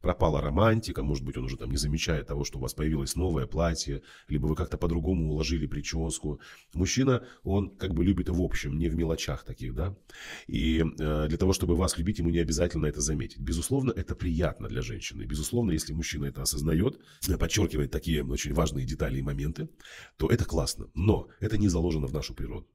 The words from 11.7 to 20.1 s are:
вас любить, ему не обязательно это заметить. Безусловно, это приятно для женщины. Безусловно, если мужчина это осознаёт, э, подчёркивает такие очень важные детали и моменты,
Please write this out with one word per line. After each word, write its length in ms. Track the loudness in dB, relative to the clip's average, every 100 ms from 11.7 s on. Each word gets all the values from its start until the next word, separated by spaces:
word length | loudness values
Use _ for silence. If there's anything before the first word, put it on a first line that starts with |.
| 4
вас 220 | 2 0
любить, 200 | -2 0
ему 120 | 2
не 100 | 2
обязательно 460 | 2 2 2 2 0
это 140 | 0
заметить. 380 | -2 -2 -4 -6
Безусловно, 540 | -4 -2 0 2 2
это 240 | 0 -4 -4
приятно 520 | 0 2 0 -2 -6
для 140 | -6
женщины. 400 | -6 -6 -10 -10
Безусловно, 480 | -6 -4 0 0 2
если 220 | 0 -2
мужчина 320 | -4 -4 -4
это 180 | -4 -4
осознаёт, 560 | -4 0 2 2 2 -2 -18 -8 -2
э, 80 | 0
подчёркивает 560 | 2 2 2 0 -2
такие 320 | -2 0 0
очень 300 | 0 -4 -2
важные 320 | 0 2 0 -4
детали 320 | -2 -2 -2
и 40 |
моменты, 460 | -2 -2 -2 -2 -8 -10 -20 -20 -20